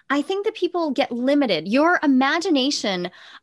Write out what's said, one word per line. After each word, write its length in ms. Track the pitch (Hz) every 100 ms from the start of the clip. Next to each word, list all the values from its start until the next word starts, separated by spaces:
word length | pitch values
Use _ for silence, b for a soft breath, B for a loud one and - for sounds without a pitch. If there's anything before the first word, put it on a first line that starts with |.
| B
I 120 | 285
think 240 | 294 392 415
that 100 | -
people 360 | 339 349 320
get 200 | 262 -
limited. 560 | 240 254 294 240 165 175
Your 320 | 254 330 359
imagination 1080 | 302 254 269 330 381 285 262 - 226 185 180 B B B